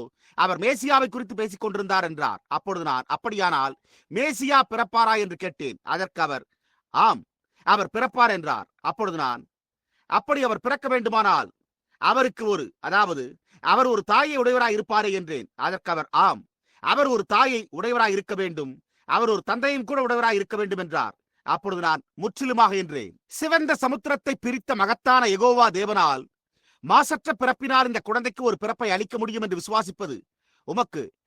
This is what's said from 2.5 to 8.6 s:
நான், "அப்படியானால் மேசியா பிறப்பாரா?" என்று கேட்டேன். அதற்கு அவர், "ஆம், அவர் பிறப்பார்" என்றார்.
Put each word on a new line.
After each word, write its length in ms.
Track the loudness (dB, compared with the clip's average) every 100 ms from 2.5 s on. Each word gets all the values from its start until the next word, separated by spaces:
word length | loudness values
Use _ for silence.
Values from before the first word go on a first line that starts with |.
| -6 -4 -6
நான், 220 | -2 -4 -4
"அப்படியானால் 680 | -6 -4 -2 0 0 -2 -4 _ _ -10
மேசியா 480 | -4 -2 -2 2 2 2
பிறப்பாரா?" 460 | -2 -2 2 2 2
என்று 180 | -2 -6
கேட்டேன். 420 | -10 -8 -10 -10
அதற்கு 380 | -6 -4 -4 -4
அவர், 220 | -4 -4 -10 _ _ _ _
"ஆம், 280 | 2 2 2 -6 _ _ _ 0
அவர் 260 | 2 2
பிறப்பார்" 380 | -2 -2 2 2
என்றார். 380 | 2 -4 -6